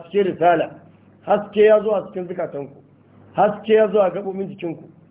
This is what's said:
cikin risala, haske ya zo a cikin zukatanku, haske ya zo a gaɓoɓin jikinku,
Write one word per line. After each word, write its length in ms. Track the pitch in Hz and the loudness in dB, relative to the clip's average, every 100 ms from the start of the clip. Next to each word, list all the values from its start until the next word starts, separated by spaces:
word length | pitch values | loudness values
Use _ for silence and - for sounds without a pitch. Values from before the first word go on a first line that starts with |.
cikin 200 | - 202 180 | -4 -2 -2
risala, 420 | 147 170 165 - - - _ _ _ - | 0 2 2 -2 -10 -20 _ _ _ -2
haske 320 | 196 202 208 214 | -2 0 2 4
ya 160 | 214 | 4
zo 100 | 214 196 | 2 -4
a 100 | - | -6
cikin 200 | 185 180 | -10 -10
zukatanku, 500 | 180 151 143 135 - _ _ _ _ - | -8 -10 -10 -14 -18 _ _ _ _ -6
haske 400 | 160 208 208 214 | 0 0 0 2
ya 140 | 220 214 | 2 4
zo 80 | 208 | 2
a 80 | 185 | 0
gaɓoɓin 360 | 175 190 190 185 | -2 -8 -8 -10
jikinku, 360 | 135 170 151 135 _ _ | -10 -10 -10 -16 _ _